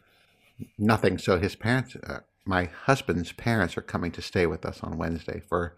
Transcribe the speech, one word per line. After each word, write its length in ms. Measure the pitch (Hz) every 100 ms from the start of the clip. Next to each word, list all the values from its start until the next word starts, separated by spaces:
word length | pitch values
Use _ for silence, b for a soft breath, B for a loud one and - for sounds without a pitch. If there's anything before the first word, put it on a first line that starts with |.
| _ _ _ _ _ - - -
nothing. 400 | 107 110 101 90
So 200 | - 90
his 160 | 95 -
parents, 400 | 101 131 127 -
uh, 240 | - - - _ -
my 200 | 92 87
husband's 680 | - - 135 - 85 87
parents 460 | - 117 113 87 -
are 40 |
coming 300 | - 90 87
to 100 | -
stay 240 | - 98 85
with 200 | 80 82
us 160 | -
on 140 | 82 80
Wednesday 420 | 85 82 - 82
for, 320 | - 87 85